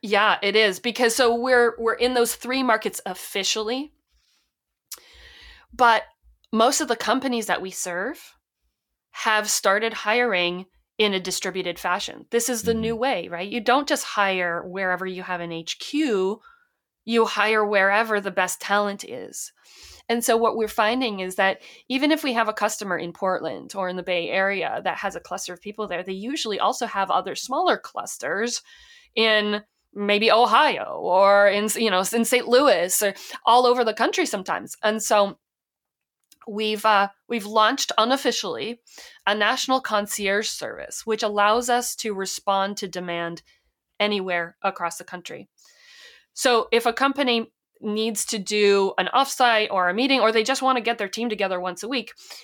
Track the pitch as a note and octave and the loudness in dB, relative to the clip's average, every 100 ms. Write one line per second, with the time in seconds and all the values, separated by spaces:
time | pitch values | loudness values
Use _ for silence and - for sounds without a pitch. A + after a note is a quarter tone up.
0 | A3 G3+ G#3+ F3+ G3+ G#3 A3 F#3 A#3+ A#3 | 0 2 4 2 2 4 4 2 -4 2
1 | A#3+ A3+ B3 A#3 B3 B3 A#3+ A3+ A3+ - | 2 4 2 2 4 4 4 2 -2 0
2 | B3 B3 A#3 - A#3+ C4 B3+ G#3+ A3 - | 2 2 2 0 -4 0 2 2 0 -6
3 | - F#3 - G3+ F#3+ A3 G#3+ B3+ D4 _ | -10 -10 -8 -4 -2 -2 -4 -6 -8 _
4 | _ _ _ _ _ _ _ _ _ - | _ _ _ _ _ _ _ _ _ -20
5 | _ - - - - - _ - A#3+ A3+ | _ -20 -20 -20 -20 -20 _ 2 4 4
6 | - _ _ _ _ A3 A#3 C#4+ D4+ A#3 | 0 _ _ _ _ 4 4 4 -2 -2
7 | - B3+ C4+ A#3+ G#3 F3+ F#3 F#3 F#3 F3 | 0 0 0 -4 -2 -4 -4 -8 -8 -6
8 | G#3+ D#4+ - _ _ _ _ _ _ _ | -6 -8 -18 _ _ _ _ _ _ _
9 | _ - A3+ G#3+ G#3+ - G#3 G3 A3+ A3 | _ -6 0 0 0 0 2 2 0 -4
10 | G#3 A#3 B3 F#3 F3 F3+ F#3 _ _ _ | -2 0 2 0 0 -4 -10 _ _ _
11 | G#3+ F#3+ F3+ F3+ G3 F3+ F3+ F3 F#3 F#3 | 0 0 -4 -6 -6 -4 -6 -6 -4 -4
12 | - - - A#3 A#3 A#3+ G#3+ A3+ A3+ A3+ | -4 -12 -4 -2 -2 -2 -2 -2 -2 -2
13 | B3+ G#3+ F3 E3+ G3 A3+ G#3+ C4 C#4+ C#4 | -2 -2 -6 -8 -6 -4 2 2 2 -2
14 | - - G3 F#3 F3 E3+ F#3+ F3+ F#3+ F3+ | -2 0 0 2 -2 -4 -6 -4 -2 -2
15 | F#3 F3+ F#3 F3+ E3+ E3 E3 - - C#4+ | -4 -8 -8 -8 -6 -10 -10 -12 -6 -2
16 | D4+ G3+ F#3+ G#3+ _ _ _ _ _ _ | 0 0 0 -4 _ _ _ _ _ _
17 | - A#3 A3 - G#3 A3 G#3 G#3 F#3+ G3+ | -2 2 2 2 2 2 2 2 4 2
18 | A3+ G#3 G3 F#3+ F3 - - G3+ G#3 G3+ | 2 -2 -2 -2 -2 -2 0 0 0 -4
19 | - B2+ F#2+ - - _ _ - - - | -12 -14 -12 -14 -14 _ _ -20 -20 -20
20 | _ A#3 A#3 A3+ A3+ A3+ G#3+ - G#3+ B3 | _ -2 2 4 4 0 -4 0 0 2
21 | B3+ G3 F#3 F#3+ G3 - - - _ B3+ | -2 -4 -8 0 0 0 -10 -20 _ 0
22 | D4 D#4 D4 A#3 A3 - G#3+ - G#3 F3 | 2 2 0 0 0 0 -4 -4 -6 -6
23 | F3 E3+ F#3+ F#3 D#3 G2 - G3 F#3 F3+ | -6 -6 -4 -2 -4 -8 -12 -6 -6 -6
24 | F3+ F3+ E3+ F3 F#3+ G3 E3 A2+ F#3+ D#3 | -4 -2 -2 0 0 -2 -4 -4 -4 -4
25 | G3+ F#3+ - F#3 - F3+ - G#3 G#3 F3 | -6 -8 -10 -10 -10 -12 -14 -10 -8 -8
26 | F3+ F#3+ G#3+ D4+ A3+ G3 G3+ C4 A#3 G3 | -8 -8 -8 -6 -6 -2 -2 -2 -6 -4
27 | F#3+ F3 G3 D3+ - C4+ F4+ A3+ - - | 0 -2 -2 -8 -6 -2 0 0 -2 -10
28 | - - B2+ F#3 A#3 A#3+ _ - - - | -10 -8 -6 -4 -4 -6 _ -20 -20 -20
29 | _ - A3 G#3+ G#3 G#3 - _ _ - | _ 0 4 4 2 -4 -6 _ _ -6
30 | G3+ G#3 A3+ A3 A#3+ A3+ D4 F#3+ - - | 0 2 6 6 6 6 4 2 -6 -6
31 | - F3+ G3 G3+ G3+ G3+ G#3+ - A3+ F#3 | 0 4 6 8 6 4 -2 0 2 2
32 | F#3+ A3+ A#3 B3 - B3 C#4+ F#3 F3 - | 0 0 2 0 4 4 6 4 2 0
33 | G#3 F#3+ - - - A#3+ B3 B3 A3+ A3 | -2 -4 -14 -6 4 6 6 4 2 2
34 | B3+ - E4 G3+ F#3 C#3+ - - - G#3+ | 0 0 -2 -2 -4 -6 -6 -2 -2 0
35 | - G#3+ G3 - _ _ _ _ _ _ | 2 2 2 -2 _ _ _ _ _ _
36 | _ _ _ _ - G#3 A3 G#3+ A3 G3+ | _ _ _ _ -12 -4 -2 0 4 4
37 | G3 - _ A#3 G3+ A3 G#3+ C4+ - - | 2 -4 _ -6 0 4 4 2 -2 0
38 | A3+ C4 C4+ A3+ G3+ A2+ F3 A#3 _ - | 2 2 0 -2 -4 -6 -6 -8 _ -20
39 | - - - G#3 G#3 B3+ - C4 B3+ G#3+ | -20 -6 -2 2 2 0 0 -2 0 -2
40 | G#3 - G3 G3+ G#3+ - B2+ F2 - - | -2 -4 0 0 -2 -8 -10 -10 -12 -12
41 | - G#3+ A3 G#3 G#3 A3+ B3 A#3+ A#3+ - | -6 -2 -2 2 4 4 2 0 0 -6
42 | A3+ F#3+ F#3+ - - G3 G3 G3+ G3 F3+ | -6 -6 -6 -6 -2 0 0 -4 -8 -8
43 | F3+ E3+ E3+ E3+ _ _ _ _ _ _ | -8 -6 -6 -8 _ _ _ _ _ _
44 | G#3 G#3 F#3 F3 E3+ _ G3 F#3 E3+ - | 0 0 -2 -2 -4 _ -6 -4 -6 -6
45 | - F3+ - D3+ G3 _ _ _ - - | -14 -14 -14 -16 -18 _ _ _ -20 -20
46 | - - _ - C4 A#3 A3 A#3 A#3 A3+ | -20 -20 _ -2 2 2 2 2 2 0
47 | C#4 C#4 C4 A#3 A3+ _ _ _ G#3+ G#3+ | -2 0 0 0 -2 _ _ _ -6 -2
48 | A3+ G#3+ - A3 F#3 G#3 G#3 G3 G3 - | -2 -4 -6 -6 -4 2 4 4 2 0
49 | F#3 - C4+ - B3 A3 G#3+ G3 F3+ F#3+ | 0 2 0 2 4 4 2 0 0 0
50 | C4 C4+ A3 A3+ A3+ C4+ C4 B3+ A3 A3+ | 2 4 4 2 0 0 2 0 0 -4
51 | G3+ A3 A#3+ G#3+ G3 F#3 F3+ F3+ G#3+ C4 | -6 -4 -4 -2 -2 -2 -6 -8 -6 -6
52 | G#3+ - - - | -6 -16 -20 -20